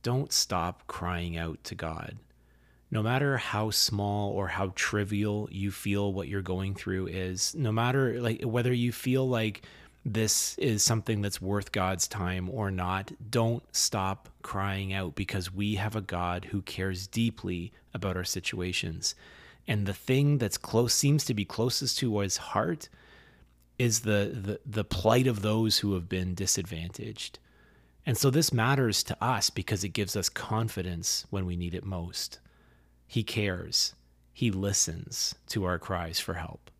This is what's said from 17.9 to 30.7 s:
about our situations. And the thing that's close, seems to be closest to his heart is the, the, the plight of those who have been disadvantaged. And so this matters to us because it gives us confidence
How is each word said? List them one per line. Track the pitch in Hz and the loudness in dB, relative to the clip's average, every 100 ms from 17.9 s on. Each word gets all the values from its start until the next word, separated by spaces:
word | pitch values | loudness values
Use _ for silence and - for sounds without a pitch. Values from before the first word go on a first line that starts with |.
about | - 95 92 | -6 -2 -2
our | |
situations. | 87 92 - 87 90 87 - 80 - - - - - - - | -2 -4 -4 -4 -2 -2 -4 -4 -4 -6 -16 -20 -20 -16 -2
And | 107 98 | 0 0
the | |
thing | 98 - 131 143 143 | -2 2 4 6 4
that's | 110 - | 2 -2
close, | - 113 117 | 0 2 4
seems | - 139 147 - | 4 4 4 2
to | |
be | 107 | -2
closest | 98 - 120 - 131 - | -2 0 0 0 0 0
to | 127 104 | 0 2
his | 98 - | 0 -2
heart | - - 175 165 - - - - - - - _ _ - | 0 0 0 -2 -8 -20 -20 -20 -20 -20 -20 _ _ 0
is | 120 113 | 2 2
the, | 107 104 101 | 4 4 4
the, | 123 98 104 139 | -2 -4 -6 -4
the | 110 | -4
plight | 95 90 107 123 131 | -2 2 6 6 6
of | 107 | 2
those | 104 110 113 - | 2 4 4 4
who | 101 | 2
have | 92 87 | 0 0
been | 92 92 | -2 -2
disadvantaged. | 90 95 - 85 80 87 - 110 110 - - _ _ - - _ _ | -2 0 0 -2 -6 -8 -8 -10 -10 -12 -12 _ _ -20 -20 _ _
And | - 117 | -2 2
so | 139 | 4
this | 139 156 | 4 4
matters | 120 117 139 120 101 | 4 4 4 4 2
to | - - | -2 -2
us | 117 113 - | 0 2 0
because | - - 98 | 0 -2 -2
it | 98 | -2
gives | - 98 104 | -2 -2 -2
us | 90 | -2
confidence | - - 110 113 | -4 -2 0 0